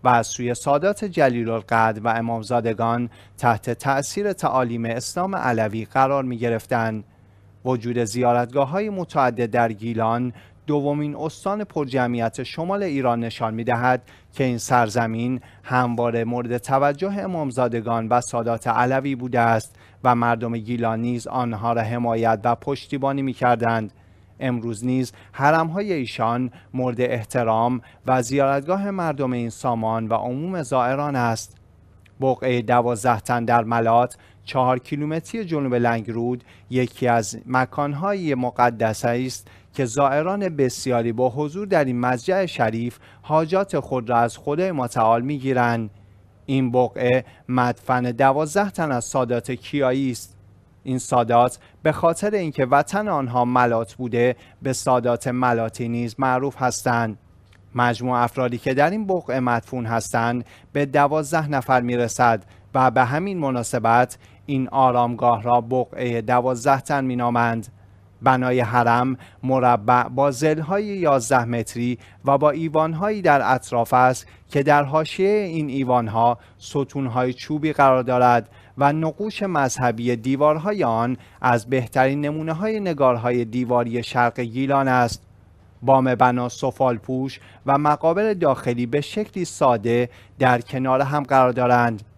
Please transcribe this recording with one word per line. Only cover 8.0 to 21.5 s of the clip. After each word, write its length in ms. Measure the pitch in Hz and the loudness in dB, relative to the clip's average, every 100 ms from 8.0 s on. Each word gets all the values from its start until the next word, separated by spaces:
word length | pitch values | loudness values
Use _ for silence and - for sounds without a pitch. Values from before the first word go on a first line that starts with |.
| 113 117 123 120 120 135 135 180 214 | -2 0 2 2 0 -2 -2 -2 -4
متعدد 640 | 196 170 151 131 120 117 | -6 -4 0 0 0 -2
در 200 | 120 117 | 0 0
گیلان، 640 | 104 113 110 110 120 123 113 - - - | -2 -6 -2 0 0 -4 -8 -20 -16 -4
دومین 480 | 147 143 147 147 147 | -2 -2 -4 -6 -6
استان 480 | 156 - 190 208 | -10 -6 -6 -6
پرجمعیت 800 | 208 165 139 127 123 120 113 - | -6 -6 -4 -2 0 0 -4 -4
شمال 400 | 123 - 170 202 | -12 -8 -6 -4
ایران، 360 | 190 143 127 120 | -4 -2 0 0
نشان 340 | 117 - 113 | -4 -4 -6
می‌دهد 480 | 110 117 120 123 127 - - _ | -4 -2 0 2 0 -2 -20 _
که 100 | - | -4
این 140 | 131 120 | -2 -2
سرزمین 840 | - 123 113 117 113 113 120 127 - - | 2 2 4 0 -2 -2 -4 -4 -8 -20
همواره 600 | - 127 123 117 120 117 | -2 0 0 0 0 0
مورد 340 | 113 120 117 120 | -2 -4 -4 -6
توجه 680 | - 135 143 143 190 202 | 0 2 2 0 -4 -4
امامزادگان 840 | 190 175 143 120 123 117 113 117 113 | -6 -6 -4 -2 -2 -2 -2 -4 2
و 140 | 120 | 0
سادات 460 | - 120 117 117 123 | 0 -4 -2 -4 -2
علوی 480 | 113 123 135 139 131 | 0 2 0 -2 -6
بوده 240 | 127 120 | -2 2
است 360 | 117 113 - _ - _ | 2 2 -2 _ -20 _
و 120 | 127 120 | 0 2
مردم 420 | 120 117 117 117 | 2 -2 -4 -6
گیلان 420 | 107 120 117 113 | -6 -4 -2 -2
نیز 280 | 117 120 - | -4 -6 -6
آنها 460 | 120 120 | -4 -4